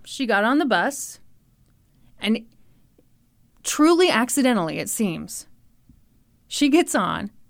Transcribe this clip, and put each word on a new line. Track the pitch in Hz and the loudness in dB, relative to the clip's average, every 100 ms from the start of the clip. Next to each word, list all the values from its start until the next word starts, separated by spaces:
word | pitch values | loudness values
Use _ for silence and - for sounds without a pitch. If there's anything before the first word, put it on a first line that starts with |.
| - | -16
she | - 233 | -8 -2
got | 202 | 0
on | 220 294 | 2 0
the | 294 | 0
bus, | 180 226 - - - - - _ _ _ _ _ _ _ - | 0 -2 -6 -12 -18 -20 -20 _ _ _ _ _ _ _ -8
and | 202 233 - _ - _ _ _ _ _ _ _ _ _ | -4 -4 -6 _ -20 _ _ _ _ _ _ _ _ _
truly | - - 302 339 359 | -8 2 4 6 6
accidentally, | 220 247 285 254 220 160 156 | 4 0 0 2 2 -2 -6
it | 202 | -8
seems, | - 202 160 156 - - - _ _ _ _ _ _ _ _ _ | -4 -4 -4 -10 -16 -18 -20 _ _ _ _ _ _ _ _ _
she | - 285 | -2 2
gets | 311 349 262 | 2 2 -2
on, | 175 82 202 - | -2 -4 -10 -14